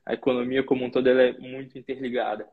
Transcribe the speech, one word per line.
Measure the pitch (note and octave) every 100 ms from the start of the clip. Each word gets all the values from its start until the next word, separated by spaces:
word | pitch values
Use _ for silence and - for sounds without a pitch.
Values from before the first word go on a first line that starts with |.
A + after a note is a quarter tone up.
| -
a |
economia | A2+ - B2 B2 C3
como | C3 B2+ B2
um |
todo | B2+ B2+
ela | C3
é | B2+
muito | B2 B2+ C3 C3+ C3+
interligada, | B2 C3 B2+ A#2+ A2 G#2+ G#2